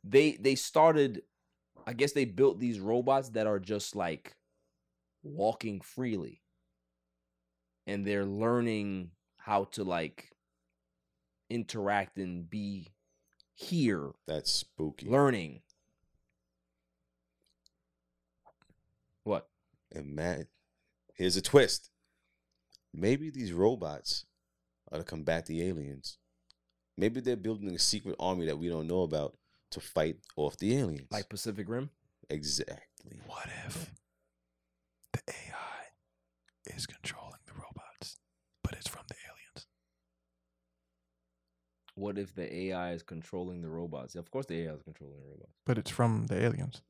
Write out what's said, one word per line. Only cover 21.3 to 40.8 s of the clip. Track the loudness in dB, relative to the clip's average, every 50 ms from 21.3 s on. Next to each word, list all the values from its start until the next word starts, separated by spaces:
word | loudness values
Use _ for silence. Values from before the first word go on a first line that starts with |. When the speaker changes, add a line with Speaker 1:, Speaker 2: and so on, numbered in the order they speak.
| 2
Speaker 2:
a | 2
twist. | 0 8 8 10 10 8 2 -4 -6 -14 _ _ _ _ _ _ _ _ _ _ _ _ _ _ _ _ _ _ _ _ -6
Maybe | 0 2 2 2 2 0 -8
these | -8 -6 -6 -2
robots | 2 6 6 6 6 4 -4 -8 -8 -6 -4 -4 -4 -4 -6 _ _ _ _ _ _ _ _ _ _ _ _ -10
are | -8 -8
to | -8
combat | -8 -8 -4 0 0 0 0 -2
the | -4 -4 -2 -2
aliens. | -2 -4 -4 -6 -8 -10 -12 -12 -14 -14 _ _ _ _ _ _ _ -20 _ _ _ _ _ _ _ _ 0
Maybe | 0 2 2 0
they're | 0 0 -2
building | 0 -2 -4 -4 -4 4 6 6
a | 6
secret | 8 4 4 0 -2 -6 -4 0
army | 2 2 2 2 2
that | 0 0
we | 0 0 0
don't | 0 0 0
know | 2 4 4 4
about | 4 2 0 0 -2 -6 _ _ _ _ _ _ _
to | -12 -12
fight | -12 -2 2 2 2 2 0 -4 -14 -14 -4
off | -2 -2 -2 -2
the | 0 0 2 2
aliens. | 2 2 0 -4 -6 -8 -8
Speaker 1:
Like | -8 -8 -8 _
Pacific | -10 -8 -8 -6 -6 -6 -8 -6
Rim? | -6 -6 -6 -8 _ _ _ _ _ _ -8 _
Speaker 2:
Exactly. | -6 -6 -2 -2 -2 -2 -2 -6 -10 -16 -18 _ _ -20 -20 -20 -20 -20 -18
Speaker 3:
What | -14 -12 -12 -12 -10 -12 -10 -10
if | -8 -8 -8 -10 -10 -14 -20 _ _ _ _ _ _ _ _ _ _ _ _ _ _ _ _ _ _ _ _ -14 _ -8
the | -8 -8 -8
A | -14 -14 -14 -14 -12
I | -12 -12 -12 -12 -14 -16 -18 _ _ _ _ _ _ _ _ _ _ _ _ _ _ _ -12 -10
is | -10 -10
controlling | -10 -12 -12 -10 -10 -10 -10 -14 -18 -20 -20 _
the | -18 -16
robots, | -16 -16 -14 -16 -16 -18 -18 -18 _ -14 -14 -14 -18 _ _ _ _ _ _ _ _ -6
but | -6 -6
it's | -6 -10
from | -12 -12 -12 -16 -20
the | -20 -20 -20
aliens? | -20 -20 -20 -20 -20 _ -20 -20 _ _ _ _ _ _ _ _ _ _ _ _ _ _ _ _ _ _ _ _ _ _ _